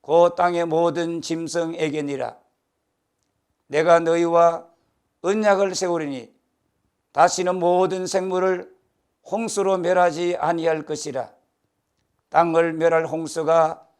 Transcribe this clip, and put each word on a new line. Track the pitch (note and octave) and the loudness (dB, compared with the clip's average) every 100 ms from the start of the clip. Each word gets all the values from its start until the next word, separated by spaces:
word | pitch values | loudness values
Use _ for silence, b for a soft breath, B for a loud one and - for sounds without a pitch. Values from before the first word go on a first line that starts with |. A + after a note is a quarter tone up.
곧 | - D#3+ F3 F3 | 2 4 4 2
땅의 | F3 F3 E3+ | -2 0 -2
모든 | D#3+ E3+ E3 E3+ E3+ | 0 0 -2 -6 -6
짐승에게니라. | - E3 E3 E3+ E3 E3 D#3 D3+ D3 C#3 A#2+ - _ _ _ _ _ _ _ _ _ _ _ _ _ | -6 -8 -6 -6 -6 -4 -4 -4 -6 -6 -8 -10 _ _ _ _ _ _ _ _ _ _ _ _ _
내가 | C#3+ D#3+ E3+ | -2 4 4
너희와 | E3 E3+ E3+ E3+ E3+ E3+ - _ _ _ _ _ | 4 0 2 4 4 2 -12 _ _ _ _ _
언약을 | - G#3+ G#3+ G3 G3 | -4 0 2 2 0
세우리니 | F#3 F#3 E3+ D3+ C3+ - _ _ _ _ _ _ _ _ | -2 -2 -2 -4 -8 -14 _ _ _ _ _ _ _ _
다시는 | - F3 F3+ F3+ F3+ | 2 2 2 -2 0
모든 | F3 F3+ F#3 F#3 F#3 | 2 2 2 -2 -4
생물을 | G3 F#3 F#3 F#3 F3+ F#3 _ _ _ _ _ - | -4 -2 -2 -2 -2 -8 _ _ _ _ _ -10
홍수로 | G3+ A3+ G3+ G3 F#3+ | -6 -6 -2 0 0
멸하지 | F3 F3+ F3+ D#3 F3 F3 | 0 2 2 0 -4 -2
아니할 | D3+ E3+ E3 D#3+ | -2 -2 -2 -2
것이라. | D3+ D3+ D#3 C3 A2+ _ _ _ _ _ _ _ _ _ _ | -6 -10 -8 -10 -10 _ _ _ _ _ _ _ _ _ _
땅을 | D3+ E3+ E3 E3+ | 0 2 2 0
멸할 | D#3+ E3 E3 D#3+ | 2 2 2 0
홍수가 | D#3+ D#3+ E3 D3+ E3 D#3+ E3 _ | -6 -6 -6 0 2 2 -2 _